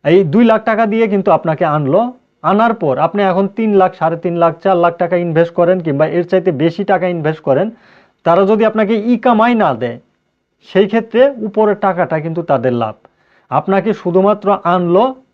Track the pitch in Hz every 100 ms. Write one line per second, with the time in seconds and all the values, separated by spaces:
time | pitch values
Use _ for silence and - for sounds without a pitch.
0 | 147 180 170 196 233 220 220 214 226 220
1 | 226 196 190 160 170 151 170 151 139 175
2 | 240 247 _ _ 156 202 233 226 156 131
3 | 160 202 190 180 196 202 220 196 185 -
4 | 165 165 180 170 170 165 196 180 170 170
5 | 175 175 175 160 170 170 170 185 165 139
6 | 156 165 175 190 180 139 165 165 202 185
7 | 180 170 151 156 - 135 208 - _ _
8 | _ _ 165 170 196 220 220 220 208 220
9 | 220 240 254 220 233 233 175 117 120 117
10 | _ _ _ _ _ _ - 185 202 226
11 | 226 226 269 254 214 214 214 202 202 175
12 | 180 160 160 165 165 135 127 120 110 107
13 | _ _ _ _ _ 135 190 196 202 208
14 | 180 180 196 208 196 196 175 180 175 180
15 | 262 262 _